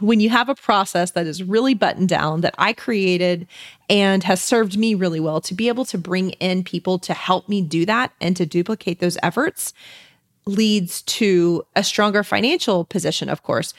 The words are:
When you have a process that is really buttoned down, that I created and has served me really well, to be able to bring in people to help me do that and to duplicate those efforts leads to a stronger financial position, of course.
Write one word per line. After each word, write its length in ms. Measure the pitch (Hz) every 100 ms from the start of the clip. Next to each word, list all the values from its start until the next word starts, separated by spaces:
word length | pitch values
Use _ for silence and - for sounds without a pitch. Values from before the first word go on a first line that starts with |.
When 180 | 208 226
you 120 | 220
have 180 | 233 247
a 60 | 277
process 560 | - 208 196 175 180
that 160 | 180 170
is 160 | 156
really 320 | 185 214 262 220
buttoned 340 | 190 - 185
down, 320 | 170 151 160
that 140 | 175 -
I 160 | 190
created 760 | 233 - 214 190 180 180 175 175 - - - -
and 360 | 202 196 196
has 180 | - 185
served 360 | - 233 214 196
me 180 | 226 202
really 240 | 180 160
well, 200 | 156 156
to 120 | -
be 160 | 190 233
able 160 | 240 254
to 120 | 196
bring 340 | 170 180 185
in 320 | - 185 185
people 360 | 185 175 - 185
to 140 | -
help 340 | 170 - 185 -
me 140 | 202
do 240 | 165 165 175
that 260 | 226 254 -
and 160 | 170 185
to 100 | 165
duplicate 540 | 175 175 220 - 175
those 180 | 180 170
efforts 500 | 170 - 311 - - - - - - _ _ _ -
leads 580 | 196 220 208 175 -
to 600 | - - 208 180 170 170 - -
a 80 |
stronger 400 | 196 - 208 202
financial 600 | 202 202 226 339 - 185
position, 460 | 170 190 170 - -
of 140 | -
course. 300 | - 117 -